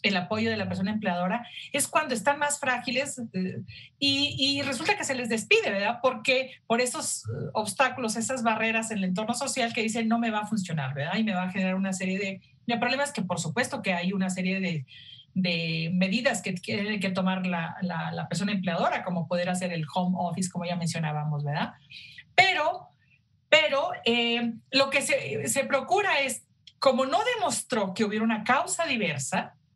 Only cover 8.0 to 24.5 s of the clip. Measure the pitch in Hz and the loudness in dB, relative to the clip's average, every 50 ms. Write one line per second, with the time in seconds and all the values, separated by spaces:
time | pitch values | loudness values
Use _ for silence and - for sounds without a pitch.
8 | 240 220 220 233 226 - 262 254 226 233 220 220 220 226 226 226 220 220 220 196 | -4 -2 -2 -2 -2 -2 -2 0 2 2 2 2 0 0 0 0 -2 -2 -2 -2
9 | 190 185 185 214 220 220 240 - 277 262 - 254 233 233 - 247 220 220 220 240 | 0 0 0 0 -2 -2 -2 -2 -2 -2 0 0 -2 0 0 -2 -2 0 0 0
10 | 226 220 233 233 233 226 214 208 214 - 220 196 180 - 165 151 135 131 139 135 | 2 2 2 2 2 0 0 -2 -2 0 -2 -2 -2 -2 -2 -2 -2 -2 -2 -4
11 | 143 165 196 220 220 208 185 180 185 185 185 196 190 185 185 190 196 190 185 190 | -2 -2 0 0 0 2 0 0 0 -2 0 0 0 2 2 0 0 -2 -2 -2
12 | 190 185 190 196 202 196 190 - - _ _ _ - 240 240 220 240 247 262 269 | -2 -2 -2 -2 -2 -4 -6 -8 -14 _ _ _ -4 -2 0 0 0 0 2 0
13 | 285 285 - 214 185 180 175 170 170 156 - 233 269 - 285 233 - 196 180 175 | 0 -2 -2 -4 -2 -2 -2 -2 -2 -2 0 -2 -2 -2 -2 -4 -2 0 0 0
14 | 175 190 202 190 185 185 180 185 185 185 190 190 185 170 160 147 131 _ - - | 0 0 0 0 0 0 0 -2 0 0 0 0 -2 -2 -2 -4 -6 _ -16 -20
15 | - - - - - _ - 190 185 180 170 165 165 165 165 165 165 165 185 180 | -20 -20 -20 -20 -18 _ -2 0 2 2 0 0 -2 -2 -2 -2 -2 0 2 2
16 | 190 190 214 254 247 269 233 - - 202 185 180 - 214 220 202 202 214 214 196 | 2 2 2 2 2 0 0 0 -2 -4 -6 -6 -4 -4 -4 -2 -2 -2 -2 -2
17 | 190 190 185 190 185 185 185 185 185 180 180 170 165 170 - - 185 180 170 165 | -2 -2 -2 0 0 0 0 0 -2 -2 -2 -2 -4 -6 -6 -6 -4 -4 -4 -4
18 | 165 165 165 170 160 - 170 160 196 208 208 185 180 180 165 185 254 359 302 240 | -4 -4 -4 -6 -4 -4 -4 -2 -2 -2 -2 -2 0 0 0 2 2 2 0 0
19 | - 180 175 170 160 - 180 175 180 185 180 180 185 175 170 165 156 - - 185 | -2 -2 -2 -2 -2 0 0 0 0 0 0 -2 -2 -2 -2 -4 -4 -2 -2 0
20 | 180 180 185 180 180 170 160 185 185 - - 175 170 175 175 170 170 160 - 165 | 2 2 0 0 -2 -2 -2 -2 -4 -2 -4 -6 -4 -2 -2 -2 -2 -2 -2 -2
21 | 160 151 151 151 147 151 147 143 147 143 147 175 233 233 - - - - - - | -2 -2 -2 -2 -2 -2 -2 -2 -2 -2 -2 -2 -2 -4 -6 -14 -20 -20 -18 -18
22 | - - - - - _ - 359 381 381 359 302 302 330 359 - - - _ _ | -18 -18 -20 -20 -12 _ 6 6 6 6 6 2 2 0 0 -2 -10 -16 _ _
23 | _ _ _ _ _ _ _ _ _ - - - 311 294 277 277 330 - - - | _ _ _ _ _ _ _ _ _ 6 6 6 8 6 2 2 0 0 -4 -2
24 | - 233 233 240 233 233 233 233 233 233 | 0 2 2 4 2 2 2 0 0 -2